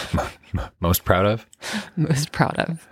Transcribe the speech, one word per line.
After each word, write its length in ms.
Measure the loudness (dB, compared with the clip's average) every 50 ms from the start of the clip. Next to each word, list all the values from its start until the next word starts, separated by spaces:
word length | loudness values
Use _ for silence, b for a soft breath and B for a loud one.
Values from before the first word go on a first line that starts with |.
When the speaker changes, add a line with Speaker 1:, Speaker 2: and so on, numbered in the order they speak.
| B B -4
Speaker 1:
<laughs> 680 | -4 -4 -4 -8 -14 _ -8 -6 -6 -6 -8 -8 _
Most 240 | 0 0 0 2 2
proud 200 | 2 4 4 4
of? 220 | 2 0 -2 -4 -12 _ B B B B -8 -8 B -2
Speaker 2:
Most 380 | -2 0 2 2 0 0 -2 0
proud 240 | 0 2 2 2 0
of. 280 | -2 -2 -4 -6 -10 -14